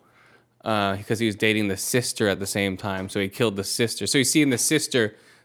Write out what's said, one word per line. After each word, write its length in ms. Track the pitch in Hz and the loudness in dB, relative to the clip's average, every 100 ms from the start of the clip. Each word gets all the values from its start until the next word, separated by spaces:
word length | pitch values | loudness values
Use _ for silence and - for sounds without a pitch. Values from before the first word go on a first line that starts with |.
| _ _ _ _ _ _ | _ _ _ _ _ _
uh, 340 | - 107 101 98 | -2 0 0 -2
'cause 220 | 104 110 | -2 0
he 60 | 117 | 0
was 100 | 101 | 2
dating 320 | 113 107 104 | 2 2 0
the 80 | 95 | -2
sister 500 | - 127 123 - 107 | 0 -2 -2 0 0
at 120 | 92 | 0
the 60 | 98 | -2
same 320 | 107 98 92 | -2 -2 -2
time, 320 | 107 95 95 | -4 -6 -4
so 100 | 107 | -4
he 100 | 98 | -4
killed 260 | - 113 98 | 0 0 0
the 80 | |
sister. 420 | 98 - 117 - 104 | -4 -2 -2 -2 -2
So 120 | 147 | 0
he's 140 | 127 | 2
seeing 180 | 160 147 | 4 2
the 80 | 120 | 2
sister. 580 | - 156 - 131 107 - - - | 2 0 2 0 0 -2 -20 -16